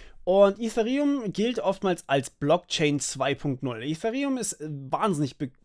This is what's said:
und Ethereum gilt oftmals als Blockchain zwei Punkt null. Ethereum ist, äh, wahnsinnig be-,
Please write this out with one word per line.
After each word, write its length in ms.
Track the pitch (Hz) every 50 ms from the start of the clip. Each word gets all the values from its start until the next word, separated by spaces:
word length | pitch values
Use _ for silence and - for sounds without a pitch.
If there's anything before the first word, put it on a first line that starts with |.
| - - - - -
und 380 | - 185 196 202 196 196 208
Ethereum 720 | 233 220 - 240 214 233 262 285 294 285 285 277 233 202 165
gilt 260 | - 214 240 247 220
oftmals 460 | - 185 196 - - 190 175 - - -
als 220 | 139 143 131 -
Blockchain 720 | - _ 143 143 160 180 - _ - - 160 147 143 143
zwei 340 | - - - 131 135 139 139
Punkt 300 | - - 147 131 127 -
null. 180 | 131 120 110 120
Ethereum 560 | 147 160 160 - 226 226 269 285 277 262 254
ist, 220 | 214 208 - -
äh, 80 | 151 156
wahnsinnig 680 | 147 139 135 131 151 147 196 214 180 143 147 127 - -
be-, 120 | 151 131 - _ _